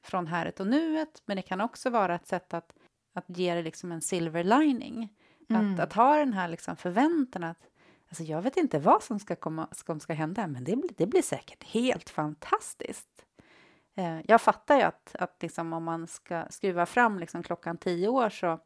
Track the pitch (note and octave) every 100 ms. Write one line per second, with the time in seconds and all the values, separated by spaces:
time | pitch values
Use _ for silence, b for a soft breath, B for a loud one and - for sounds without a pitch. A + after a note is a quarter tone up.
0 | - F#3+ E3 E3+ E3 - G3 C#4 E4 D#4
1 | D#4 - - G3 - F#3 A3+ - C4 A#3+
2 | F#3 F3 - F3+ _ E3+ - - b _
3 | _ - - F3 F3+ E3+ E3 - F3 E3
4 | - F3+ E3 E3 F3 B3 D#4 D3+ - -
5 | A3 b b b b A3 G#3 F3+ F3+ G3+
6 | B3+ D4+ C#4+ G3 F3 E3 - E3+ F3+ F3+
7 | D4 E4+ B3+ F#3 E3+ E3+ _ b b b
8 | b - D#3+ D#3 G#3 F#4 D#4+ D#3 D#3+ E4
9 | - G#3 - E3+ - D#3+ D#3+ - - D#3+
10 | - D#3 D#3 G3 F#3+ C3 B2+ A#3 E4+ A3+
11 | F3+ F4+ - - - - - A3 B3+ D#3+
12 | - - D3+ D3+ - A4 - - - -
13 | - _ _ _ b b b b b -
14 | F3 D#3+ - A3 - - - C#4+ F#3 -
15 | - - F3 _ E3+ - E3 E3 E3 E3
16 | E3 - - E3+ D#3+ - G3+ F3 F3 -
17 | A#3+ G3 E3 F3 E3+ F3 - E3+ - F3
18 | G3 C4 A3+ - F3 E3